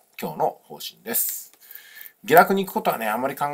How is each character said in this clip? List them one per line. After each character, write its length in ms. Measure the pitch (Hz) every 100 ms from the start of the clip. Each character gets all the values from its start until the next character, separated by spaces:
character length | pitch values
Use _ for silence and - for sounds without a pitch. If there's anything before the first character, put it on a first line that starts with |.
| _ -
今 120 | -
日 60 | 82
の 200 | 147 -
方 140 | - -
針 240 | - -
で 120 | 113
す。 360 | - - - - - - - - - - -
下 120 | -
落 180 | 160 190
に 140 | 196 190
行 40 |
く 40 |
こ 80 | 220
と 80 | -
は 80 | 113
ね、 100 | 110
あ 80 | 113
ん 60 |
ま 60 | 135
り 60 |
考 120 | 139 143